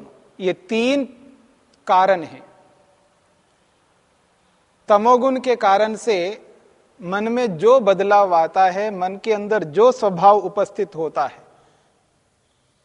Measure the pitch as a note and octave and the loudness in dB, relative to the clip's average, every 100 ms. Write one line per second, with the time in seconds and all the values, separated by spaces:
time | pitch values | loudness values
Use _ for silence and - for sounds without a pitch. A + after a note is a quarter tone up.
0 | A2 _ _ - F#3 F3 - A3+ A#3+ C#4+ | -16 _ _ -8 -6 -6 -6 -4 -2 -2
1 | A#3+ - - _ _ _ _ _ - F#3 | -4 -12 -20 _ _ _ _ _ -2 2
2 | F#3+ F3+ C#3+ C3 - _ _ _ _ _ | 2 0 -4 -16 -20 _ _ _ _ _
3 | _ _ _ _ _ _ _ _ _ _ | _ _ _ _ _ _ _ _ _ _
4 | _ _ _ _ _ _ _ _ - G#3 | _ _ _ _ _ _ _ _ 0 2
5 | A3+ B3 C4 C4 B3+ A#3+ G#3 G3 A3 G#3+ | 4 2 2 -2 -2 -2 0 2 0 -4
6 | A#3+ F#3+ F3 A3 - _ _ _ _ _ | -4 -2 -4 -8 -18 _ _ _ _ _
7 | F3 G3+ A3 A#3+ A#3+ D#3+ G#3+ C4 G3 F#3 | -8 -6 -4 -4 -4 0 2 4 4 0
8 | G3 G3+ G3 E3+ D#3+ F#3+ F#3+ F#3 G#3+ F#3+ | 2 2 4 2 0 0 0 0 -6 -6
9 | F3+ G3 A3+ G#3+ G#3 G#3+ D#3+ D#3 B3 B3 | -8 -6 -4 -4 -2 -4 -2 2 2 2
10 | G#3 F3 G3 G#3 F#3 G3+ G3 - G3 D#3 | -2 2 4 4 0 -4 -4 -6 -10 -8
11 | D#3 D#3+ C#3 - - _ _ _ _ _ | -8 -6 -6 -8 -20 _ _ _ _ _
12 | _ _ _ _ _ _ _ _ | _ _ _ _ _ _ _ _